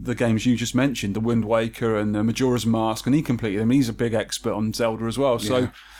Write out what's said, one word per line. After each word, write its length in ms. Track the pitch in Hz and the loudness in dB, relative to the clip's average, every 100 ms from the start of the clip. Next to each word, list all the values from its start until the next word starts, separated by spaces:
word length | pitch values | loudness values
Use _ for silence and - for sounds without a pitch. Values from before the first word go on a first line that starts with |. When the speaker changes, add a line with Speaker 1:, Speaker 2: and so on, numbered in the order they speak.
Speaker 1:
the 120 | 110 | -6
games 300 | 113 120 110 | -2 2 2
you 120 | 127 113 | 2 2
just 180 | 117 | 0
mentioned, 400 | 123 139 117 104 98 | 0 0 0 -4 -2
the 40 | |
Wind 260 | 113 117 104 | 0 0 2
Waker 500 | 113 117 - 117 107 | 0 0 -2 0 0
and 180 | 104 | 0
the 80 | 104 | 0
Majora's 440 | 113 113 131 123 110 | 0 2 0 2 2
Mask, 400 | 113 110 107 - | 2 0 -2 0
and 80 | |
he 80 | 147 | 0
completed 380 | 156 120 113 101 | 0 -2 -2 0
them. 100 | 110 | 2
He's 180 | 135 117 | 2 2
a 60 | |
big 180 | 107 120 | 0 -2
expert 400 | 110 - - 117 | -2 -4 -4 -4
on 220 | 101 107 | -2 -2
Zelda 320 | 104 117 110 113 | 0 -2 0 -4
as 100 | 110 | 0
well. 220 | 139 117 | 0 0
So, 180 | 107 127 | 0 0
Speaker 2:
Yeah. 100 | 127 - - - | 0 -6 -20 -20